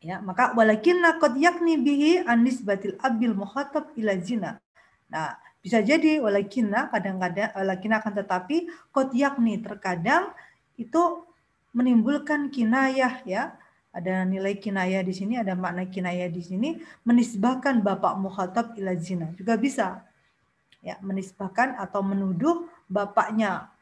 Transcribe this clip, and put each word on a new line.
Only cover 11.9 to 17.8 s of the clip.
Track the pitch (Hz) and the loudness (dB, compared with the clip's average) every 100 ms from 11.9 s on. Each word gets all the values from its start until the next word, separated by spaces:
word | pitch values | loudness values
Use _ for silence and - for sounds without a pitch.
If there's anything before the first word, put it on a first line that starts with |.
| 240 214 285 285 302 285 | 4 4 0 0 -2 -2
kinayah | 277 226 247 269 262 247 165 | -2 2 2 2 2 0 -2
ya. | - 190 277 - _ _ _ 180 | -6 -4 -4 -10 _ _ _ -8
Ada | 175 185 185 | -4 -2 0
nilai | 190 190 202 | -2 -2 -4
kinayah | 214 196 185 190 185 | -4 -2 0 0 -2
di | 185 | -4
sini, | 202 247 | -4 -4
ada | 202 180 | -2 -4
makna | 180 175 185 | -4 -6 -6
kinayah | 185 180 180 180 | -6 -4 -4 -4
di | 170 | -6
sini, | 170 185 269 330 - - 233 | -8 -4 -4 -6 -12 -10 2
menisbahkan | 240 226 196 226 262 285 | 4 4 0 -2 0 0
bapak | 247 | 2